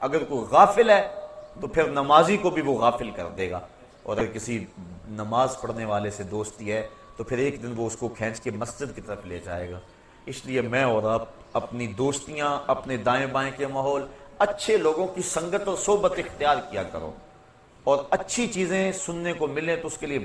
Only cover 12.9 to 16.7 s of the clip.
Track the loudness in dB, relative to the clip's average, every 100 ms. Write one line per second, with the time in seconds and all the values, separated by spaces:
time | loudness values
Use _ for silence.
12.9 | -2 2 2 2 -2 -2 -2 -4 -2 0
13.9 | 0 -4 -12 -20 0 0 2 2 4 4
14.9 | 2 0 -2 -4 -2 -2 -2 -2 -2 2
15.9 | 4 4 0 -4 -2 2 2 0